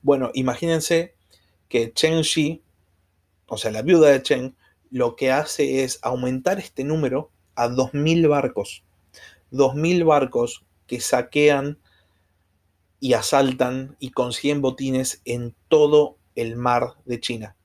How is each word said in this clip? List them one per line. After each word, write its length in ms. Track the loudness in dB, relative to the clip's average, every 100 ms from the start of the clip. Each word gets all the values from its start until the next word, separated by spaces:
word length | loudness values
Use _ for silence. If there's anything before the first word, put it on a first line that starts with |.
Bueno, 300 | 2 2 0
imagínense 800 | -2 -4 -2 -2 -2 0 -2 -2 _ _ _ _ _ _
que 260 | -2 -2
Cheng 300 | -2 0 0
Xi, 400 | 0 0 -2 -4 _ _ _ _ _ _ _ _ _
o 120 | -8
sea, 140 | -6
la 120 | -4
viuda 260 | 2 6 6
de 140 | 6
Chen, 320 | 2 -2 -2 _ _ _ _
lo 260 | -2 -2 0
que 160 | 0
hace 520 | 0 -2 -2 0 0
es 160 | -2 -4
aumentar 580 | -6 -4 -4 -2 -2 -2
este 240 | -6 -8
número 460 | -4 -2 -2 -4 -6 _ _ -4
a 120 | -2
dos 260 | 0 -2
mil 340 | 0 0 2 4
barcos. 560 | 2 0 -6 -10 -12 _ _ _ -20 -20 _ _
Dos 240 | 0 2 2
mil 280 | 0 2
barcos 600 | 4 4 2 -2 -4 -6 _ _ _
que 120 | -8
saquean 760 | -2 -2 0 4 4 4 -2 -8 _ _ _ _ _ _ _ _ _ _ _ _
y 140 | 0
asaltan 840 | 0 2 2 2 0 -4 -4 -10 -14
y 120 | -10
consiguen 500 | -4 -4 -2 -2 0
botines 600 | -2 -4 -4 -2 -4 -8 -8
en 280 | -8 -8 -14 _
todo 500 | 4 6 4 2 -4 _ -8
el 200 | -8 -4
mar 380 | 0 0 -2 -10 -10
de 140 | -8
China. 360 | -8 -10 -12 _